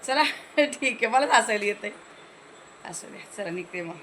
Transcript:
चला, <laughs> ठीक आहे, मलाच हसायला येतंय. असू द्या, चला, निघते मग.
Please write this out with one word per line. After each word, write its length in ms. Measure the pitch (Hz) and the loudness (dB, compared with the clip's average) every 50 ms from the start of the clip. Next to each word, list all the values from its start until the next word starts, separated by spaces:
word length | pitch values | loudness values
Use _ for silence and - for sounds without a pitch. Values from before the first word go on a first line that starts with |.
| - | -2
चला, 160 | - 262 285 302 | -2 2 2 2
<laughs> 360 | 285 - - - - - - | 2 0 -6 -12 -4 2 4
ठीक 380 | 294 294 294 - - 262 233 | 4 4 2 -2 -2 -2 0
आहे, 100 | - 233 | 0 -2
मलाच 240 | 220 233 262 285 285 | 2 4 4 4 6
हसायला 340 | - 240 226 226 220 208 202 | 6 4 6 4 0 0 0
येतंय. 260 | 202 208 - - 208 - - - - - - - - - - - - - - - - - - - | -2 -4 -4 -6 -10 -10 -10 -20 -20 -20 -20 -20 -20 -20 -20 -20 -20 -20 -20 -20 -20 -20 -18 -16
असू 220 | - 170 - - | -12 -12 -12 -12
द्या, 300 | - - - - - - | -14 -16 -16 -16 -16 -10
चला, 140 | - 202 180 | -8 -8 -6
निघते 320 | 170 180 175 175 - 180 175 | -6 -8 -8 -8 -8 -8 -8
मग. 120 | 165 165 156 | -8 -10 -12